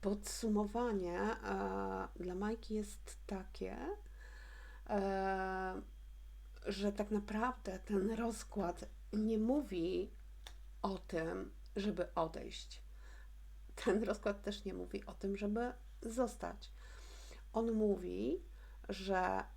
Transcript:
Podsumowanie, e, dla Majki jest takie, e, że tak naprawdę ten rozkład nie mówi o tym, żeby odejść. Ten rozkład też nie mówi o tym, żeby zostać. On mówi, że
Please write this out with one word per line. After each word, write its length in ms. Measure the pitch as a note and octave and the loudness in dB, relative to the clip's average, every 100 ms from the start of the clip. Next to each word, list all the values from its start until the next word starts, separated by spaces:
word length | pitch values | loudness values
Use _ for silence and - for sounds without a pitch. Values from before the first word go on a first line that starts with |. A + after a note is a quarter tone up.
Podsumowanie, 1160 | G3+ G#3 - - A3+ G#3 G#3 A3 A#3+ G#3 F3 F3 | 2 2 -2 -2 4 4 4 4 2 2 2 2
e, 880 | G#3 A3+ G#3 G3 G3 F#3+ G3 F#3+ F#3+ - | 2 0 0 0 0 0 0 0 -2 -4
dla 200 | F3+ F3+ | -4 0
Majki 380 | G#3 A3+ - | 0 0 0
jest 440 | G#3+ G#3 - - - - | -2 -2 -6 -10 -10 -4
takie, 500 | G3 F#3+ - F#3 - - G#4 - - - - - - - - - | -4 -4 -6 -4 -4 -4 -4 -8 -12 -14 -14 -12 -12 -12 -12 0
e, 920 | G#3 G3 F#3+ F#3+ F#3+ F#3+ F#3+ F#3+ F#3+ - - - - - - - - - | 2 4 2 2 2 2 0 0 -2 -6 -12 -12 -12 -12 -12 -12 -6 -2
że 260 | G3 G3+ | 2 2
tak 200 | G3+ G#3 | 2 2
naprawdę 680 | G#3+ G3+ G#3+ B3 B3+ - F#3 | 2 2 2 2 0 -4 -6
ten 320 | - G#3 G3 | 2 4 4
rozkład 760 | A3 A#3 A3 - G#3+ F3 F3 - - - | 4 2 0 -4 0 0 0 -6 -10 -2
nie 240 | G#3+ G#3+ A3 | 2 6 6
mówi 760 | A3 C#4+ B3+ F#3 E3 F3+ F#3+ - - - - - - - | 6 6 4 2 2 2 0 -6 -14 -12 -12 -12 -12 -2
o 160 | G3+ F#3+ | 0 0
tym, 540 | - E3+ E3 F#3 G3 - - - | 0 0 2 0 -4 -8 -6 0
żeby 380 | G3+ E3+ F3 | 2 2 2
odejść. 680 | - D#3+ - - - - - - - - - - - - - - - | 2 0 0 -6 -8 -10 -12 -12 -12 -12 -12 -12 -12 -12 -12 -12 -2
Ten 280 | - G3+ | 4 4
rozkład 380 | G#3+ G#3+ G#3+ G3+ | 4 2 2 0
też 240 | - G3+ G3 | -2 -4 -4
nie 80 | |
mówi 320 | F#3 F3+ G3+ - | -4 -4 -4 -6
o 80 | |
tym, 240 | - G3 G3 | -4 -2 0
żeby 360 | G#3 G#3+ A#3+ B3 - - | 2 2 2 -2 -12 -8
zostać. 680 | A#3 A3+ B3 A#3 F3 - - - - - - - - - - | -6 2 2 2 -4 -6 -10 -12 -12 -12 -12 -12 -12 -12 -2
On 180 | A3 A#3 | 2 4
mówi, 720 | A3 G#3+ F#3+ F3+ F3+ A3+ F4+ - - - - - | 6 6 6 2 0 2 2 -2 -14 -14 -14 -6
że 540 | F#3+ F#3+ F#3 F#3 F#3+ F#3+ | -4 2 4 6 4 0